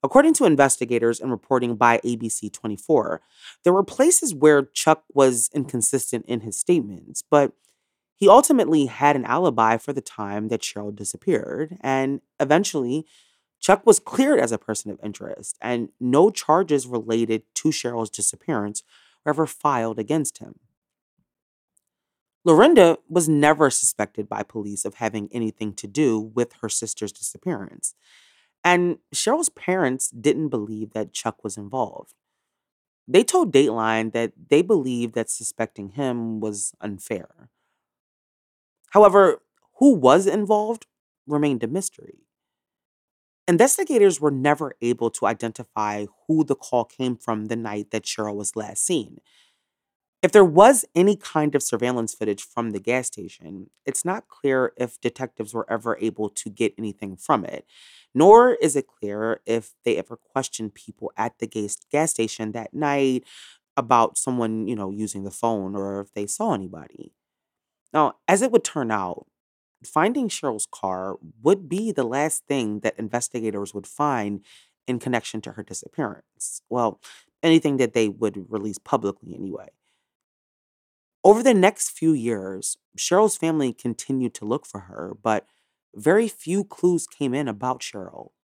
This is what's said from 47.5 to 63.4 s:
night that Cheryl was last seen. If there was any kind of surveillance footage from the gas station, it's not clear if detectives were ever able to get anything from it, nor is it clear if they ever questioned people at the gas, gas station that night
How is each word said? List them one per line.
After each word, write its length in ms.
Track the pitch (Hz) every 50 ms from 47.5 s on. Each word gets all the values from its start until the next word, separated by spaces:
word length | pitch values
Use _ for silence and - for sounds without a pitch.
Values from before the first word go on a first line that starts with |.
| 117
night 340 | 117 113 110 104 104 101 _
that 140 | - 110 -
Cheryl 320 | - - - 107 104 101
was 200 | 101 104 - -
last 300 | 110 107 110 101 - -
seen. 320 | - 180 151 107 - - - _ _ _ _ _ _ _ _ _ _ _ _ _ _ _ _ _ _ _ _ -
If 100 | 180 -
there 100 | 214 196
was 420 | 175 147 170 202 240 285 247 - _ _
any 220 | 165 180 202 208
kind 380 | 202 - - - 156 151 147 143
of 80 | 143 -
surveillance 520 | - - 110 123 123 127 120 113 107 -
footage 280 | _ 113 107 101 101 -
from 280 | - _ - 117 113
the 100 | 101 98
gas 280 | 98 117 120 127 123 -
station, 600 | - - 95 - - _ 85 78 92 95 95 _ _ _ _
it's 220 | - 135 - -
not 220 | 175 185 226 _ _
clear 440 | - _ - 139 135 131 127 - _ -
if 200 | 127 117 - -
detectives 540 | - 120 - - 131 117 _ _ 110 101 117
were 180 | 113 - -
ever 280 | 110 113 - 117 110 -
able 300 | 101 113 98 - 107 101
to 180 | _ - - 107
get 240 | 101 - 117 101 - -
anything 360 | 110 107 98 _ - 98 95
from 300 | - - - 151 120 90
it, 220 | - - - - _ _ - - - - - _ _ _
nor 380 | 123 151 185 214 233 240 254 240
is 200 | 233 - 160 139
it 120 | 143 135
clear 540 | _ _ _ - 101 101 104 110 113 113 - _
if 300 | - 113 117 110 - _ _ _
they 140 | 120 101 73
ever 180 | 98 _ 117
questioned 560 | - _ _ _ 135 135 - - - 113 104 _
people 400 | - - - 107 _ - - _
at 240 | - 110 117 _ _
the 60 | -
gas, 300 | 110 - 110 104 101 - - _ _ -
gas 200 | 147 156 160 -
station 400 | - 113 107 - - 110 107 104
that 200 | 117 110 - _
night 520 | 135 151 143 143 139 139 135 131 123 - _ - -